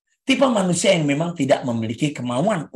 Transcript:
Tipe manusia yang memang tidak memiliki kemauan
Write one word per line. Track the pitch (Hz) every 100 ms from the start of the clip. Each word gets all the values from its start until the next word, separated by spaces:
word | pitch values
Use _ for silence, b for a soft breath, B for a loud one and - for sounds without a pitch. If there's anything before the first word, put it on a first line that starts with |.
| _ _
Tipe | - 262 269
manusia | 220 180 175 202
yang | 175 147
memang | 143 170
tidak | 170 131 139 131
memiliki | 117 113 117 147
kemauan | 147 123 123 196 185 139